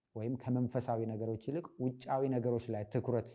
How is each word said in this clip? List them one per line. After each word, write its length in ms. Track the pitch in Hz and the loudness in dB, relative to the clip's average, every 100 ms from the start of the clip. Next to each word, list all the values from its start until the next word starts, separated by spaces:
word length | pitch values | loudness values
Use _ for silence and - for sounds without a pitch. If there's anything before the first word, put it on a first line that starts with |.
| _ 107 | _ -4
ወይም 180 | 117 131 | -2 -2
ከመንፈሳዊ 680 | - 123 120 127 117 113 113 | 0 2 2 0 0 0 0
ነገሮች 380 | 110 113 110 | -2 -2 -2
ይልቅ 220 | - 156 175 - | -2 -4 -6 -2
ውጫዊ 440 | 127 127 - 135 135 | -2 -2 -2 2 4
ነገሮች 380 | 127 123 120 117 | 2 2 0 0
ላይ 160 | 107 107 | -4 0
ትኩረት 440 | 123 - 120 - | -2 2 0 0